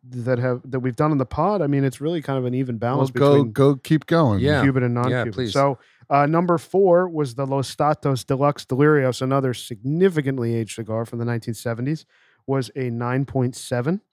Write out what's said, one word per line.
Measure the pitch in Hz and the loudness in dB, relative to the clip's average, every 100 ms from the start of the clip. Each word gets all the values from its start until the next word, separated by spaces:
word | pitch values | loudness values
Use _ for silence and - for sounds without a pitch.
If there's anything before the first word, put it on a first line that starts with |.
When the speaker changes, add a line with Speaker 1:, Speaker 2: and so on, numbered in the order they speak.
Speaker 1:
that | 127 123 117 127 | -12 -8 -2 -2
have, | 127 123 135 | 0 -4 -6
that | 131 | -4
we've | 127 117 | -4 -2
done | 151 | 0
in | 147 | 0
the | 127 | -2
pod, | - 170 208 | -2 -2 0
I | 147 | 0
mean, | 143 | 0
it's | 135 127 | 0 -2
really | 143 170 | -6 -6
kind | 143 135 | -4 -4
of | 123 | -2
an | |
even | 123 131 113 | -4 -4 -4
balance | 117 139 135 | -2 0 0
Speaker 2:
Well, | 123 143 | 2 4
go, | 143 | 6
Speaker 1:
between | 123 | 2
Speaker 2:
go, | 107 139 135 | 4 4 4
keep | - 156 - | 0 0 2
going. | 165 147 101 | 2 4 2
Speaker 3:
Yeah. | 131 147 | 2 2
Speaker 1:
Cuban | 135 131 | 2 2
and | 123 120 | 0 0
Speaker 3:
Yeah, | |
Speaker 1:
non-Cuban. | 123 127 104 | 0 0 -2
Speaker 3:
please. | 127 120 | -4 -2
Speaker 1:
So, | 139 139 131 _ _ _ | 2 0 0 _ _ _
uh, | 143 143 | 2 4
number | 165 180 170 | 2 2 0
four | - 185 196 175 185 | 0 2 4 4 2
was | 160 143 117 | -2 -4 -4
the | 139 | -2
Los | 139 127 - | -2 -4 -2
Tatos | 147 151 143 131 - | 0 2 0 -2 -2
Deluxe | 135 143 143 - | 0 0 0 -6
Delirios, | 127 147 151 131 120 | 2 4 4 2 -2
another | 131 135 131 | 0 0 0
significantly | 123 - 110 123 160 190 165 135 135 117 117 | -4 -10 -10 -6 2 2 2 -2 -2 -2 -2
aged | 107 - | -4 -8
cigar | 110 110 117 | -6 -6 -6
from | 117 | -6
the | 117 | -4
nineteen | 117 113 | -4 -6
seventies, | 110 120 113 127 156 - _ _ _ - | -8 -6 -6 -6 -6 -10 _ _ _ -4
was | 135 120 - | -4 -4 -6
a | 127 | -6
nine | 117 120 131 139 | -4 -2 -2 -2
point | 131 127 - | -2 -2 -4
seven. | - 123 123 190 _ | -6 -4 -2 -6 _